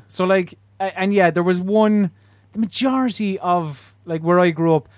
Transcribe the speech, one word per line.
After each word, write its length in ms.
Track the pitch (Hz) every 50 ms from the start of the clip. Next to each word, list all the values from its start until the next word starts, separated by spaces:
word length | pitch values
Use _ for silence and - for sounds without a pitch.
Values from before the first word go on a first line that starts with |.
| -
So, 160 | - - - 185
like, 300 | 185 190 190 180 180 - - _ _ _ -
a-, 180 | 190 190 -
and 160 | 180 185 196 202
yeah, 160 | 196 185 170
there 120 | 156 175 175
was 160 | 180 180 180
one, 520 | 180 190 208 214 214 214 214 208 202 170 - _ _ _ _ _ _ _ -
the 60 | 214
majority 760 | 226 180 - - 262 262 262 262 262 247 - - 214 196 190 -
of, 540 | - 180 175 175 165 151 139 - - - - _ _
like, 160 | 175 165 160 160
where 160 | 170 175 180
I 120 | 180 175
grew 240 | 156 156 165 165 160
up, 120 | 151 - - _